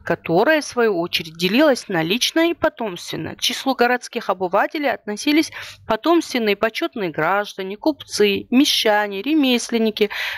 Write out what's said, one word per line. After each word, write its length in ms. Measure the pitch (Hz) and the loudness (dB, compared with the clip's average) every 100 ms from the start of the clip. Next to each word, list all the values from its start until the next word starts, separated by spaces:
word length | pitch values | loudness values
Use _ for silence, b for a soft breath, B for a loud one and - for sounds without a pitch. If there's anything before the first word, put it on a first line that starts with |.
которое, 560 | - 170 - 165 254 311 | -6 -4 0 2 4 2
в 60 | - | 0
свою 340 | 240 226 180 | 0 0 0
очередь, 380 | 170 - 165 165 | -2 -4 -8 -4
делилось 500 | 180 226 311 240 - | 0 4 4 2 0
на 160 | 175 | -2
личное 460 | 160 233 - 320 330 | 0 0 0 2 0
и 40 | |
потомственное. 840 | 339 320 - 226 175 - - 160 - | 0 -2 -2 -8 -8 -10 -10 -10 -6
К 40 | |
числу 360 | - 247 269 262 | -4 -4 -4 -2
городских 540 | 240 247 - 233 - | -2 -4 -6 -8 -4
обывателей 600 | 185 185 196 294 320 285 | -2 0 0 0 -2 -4
относились 640 | 202 - 208 - 302 311 B B B - | -4 -8 -4 0 2 0 B B B -4
потомственные 680 | 220 311 339 - 254 214 202 | -2 2 2 2 0 0 0
почётные 540 | 226 - 330 240 185 | 0 -2 -6 -4 -6
граждане, 680 | 147 160 196 208 - 190 208 | -2 0 0 -2 -8 -10 -4
купцы, 680 | 311 294 - - 208 196 - | -2 -2 -4 2 2 2 2
мещане, 720 | 247 294 - 226 208 208 196 | 2 4 2 2 2 0 -4
ремесленники. 880 | 269 320 269 240 - 233 226 - 202 B B | 0 2 4 2 0 0 0 0 -2 B B